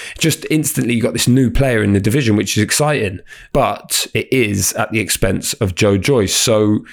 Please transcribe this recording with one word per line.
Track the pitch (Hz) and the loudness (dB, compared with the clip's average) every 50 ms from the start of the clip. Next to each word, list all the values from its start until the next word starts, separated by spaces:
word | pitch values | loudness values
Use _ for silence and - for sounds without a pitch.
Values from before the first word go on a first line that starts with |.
| - - - - | -14 -14 -8 -2
Just | - 160 147 - - - | -2 -2 -2 -2 -2 -2
instantly | 160 156 151 - - 143 127 113 120 | -2 -2 0 -2 -4 -2 -2 -2 0
you | 113 117 | 0 0
got | 117 - | -2 -2
this | 117 - 123 | -2 0 2
new | 120 135 131 110 | 4 4 2 2
player | - - 139 131 120 110 104 | 2 2 2 2 2 2 2
in | 101 101 | 2 2
the | 98 | 2
division, | 101 107 113 151 131 110 107 107 | 2 2 0 2 2 2 2 2
which | 98 - - 107 | 0 0 0 -2
is | 107 | 0
exciting, | - - - 147 151 151 117 107 95 98 - - - - - - - - | 0 0 0 0 0 0 0 -2 -4 -6 -8 -12 -18 -20 -20 -10 -4 -2
but | 147 120 101 104 - - - - - - - - | 0 0 0 -2 -6 -8 -6 -6 -6 -4 -4 -4
it | 113 - - 131 | -4 -2 0 0
is | 131 117 104 101 98 95 - - | 2 2 2 0 0 -2 -2 -2
at | 110 113 - | -4 -4 -2
the | 107 110 | -2 -4
expense | 95 87 - - - 95 92 90 - - - | -2 -2 -2 -2 0 -2 -2 -2 -4 -6 -4
of | - - 95 87 | -4 -4 -4 0
Joe | - 110 101 101 95 | 0 2 2 2 2
Joyce. | 92 - 143 120 98 95 - | 2 2 2 2 2 0 0
So | - - 127 113 107 107 104 104 110 - - | 0 0 2 2 2 2 2 2 0 -2 -6